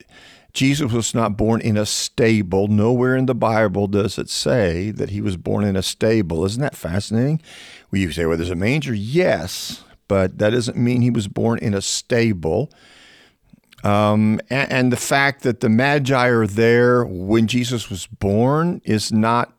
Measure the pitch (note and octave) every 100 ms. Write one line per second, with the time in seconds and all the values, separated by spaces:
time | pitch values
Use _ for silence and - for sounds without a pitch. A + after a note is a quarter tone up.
0 | _ - - - _ - C3+ C#3+ A#2 A#2
1 | A2 B2 A2 G#2 A2 A2+ A2+ G#2 G#2+ -
2 | - - A#2 A2 F2+ F#2+ G#2 G#2 A2 B2
3 | B2+ C3 C3 A#2 A2+ A2 G#2+ G2 G2+ G2+
4 | G2+ - - - - C3 F#2 E2 G#2 G#2
5 | F#2+ G2+ G#2+ F2 G2+ G#2 G#2 F#2+ - -
6 | A2+ A2+ E2+ E2 F#2+ A#2 C#3+ - E2 F#2
7 | - A2 C3+ D#3 - - - - _ G2
8 | F2+ D2 E2 E2 F2 E2+ G2+ D3+ C#3+ G#2+
9 | G#2+ D#3+ F3+ A2 F3+ - - - - _
10 | - G2 F#2 - G#2 B2 A2+ - A#2+ B2
11 | A#2+ A#2 G2+ - A2+ A#2 A2+ G2 - -
12 | - A#2+ A#2 F#2 D#2+ F2 D3 _ - -
13 | - - _ _ _ - _ - G2 G#2
14 | G#2 G#2+ G#2+ G#2+ - C3 C3+ C3 B2+ B2
15 | - C#3 C#3 C3+ C3 A2+ A#2+ A2 C#3 D3
16 | B2+ C3 B2 A#2 G#2+ G2+ A#2 A#2+ B2 B2
17 | A#2+ F2+ F#2+ A2+ A2 B2 A#2+ A#2+ - F#2
18 | - - G2 G#2 B2 D3+ E3+ F#3+ - G#2+
19 | - A2 A2 A#2+ -